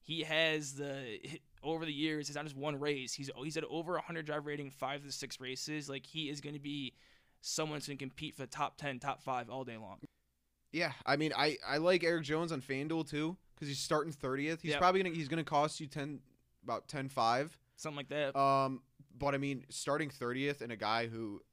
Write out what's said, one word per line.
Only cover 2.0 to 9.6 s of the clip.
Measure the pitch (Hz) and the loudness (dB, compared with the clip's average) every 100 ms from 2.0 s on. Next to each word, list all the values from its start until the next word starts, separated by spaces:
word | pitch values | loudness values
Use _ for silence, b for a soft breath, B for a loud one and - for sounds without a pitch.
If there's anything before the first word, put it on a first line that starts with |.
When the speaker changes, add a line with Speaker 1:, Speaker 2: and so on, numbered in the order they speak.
| 156 151 147 | 0 0 -2
Speaker 1:
it's | 147 | -4
not | |
just | 151 135 | -6 -2
one | 147 143 | -2 0
race. | 147 143 127 | 2 0 -2
He's, | - 139 - | -6 -6 -6
he's | 147 | -4
had | 156 | -2
over | 151 156 165 170 | -2 -2 0 -2
a | |
hundred | - 165 151 | -2 -6 -2
driver | 151 147 | -2 -2
rating, | 147 139 | -4 -6
five | - 131 143 | -4 -4 -4
of | 143 | -6
the | |
six | 131 - - | -8 -8 -8
races. | 127 131 - 151 143 | -6 -6 -4 -4 -4
Like, | 135 135 | -8 -6
he | 160 156 | -4 -4
is | 147 | -4
gonna | 147 147 | -6 -8
be | 143 147 135 _ b b b b | -6 -4 -6 _ b b b b
someone | - - 156 151 | -4 -2 -2 -2
who's | 135 | -6
gonna | 143 | -6
compete | - - 156 - | -8 -6 -8 -6
for | |
the | 131 | -8
top | - 147 - | -2 -4 -2
ten, | 147 127 | -6 -4
top | 143 - | -4 -4
five | - 127 117 | -2 -2 -2
all | 127 | -6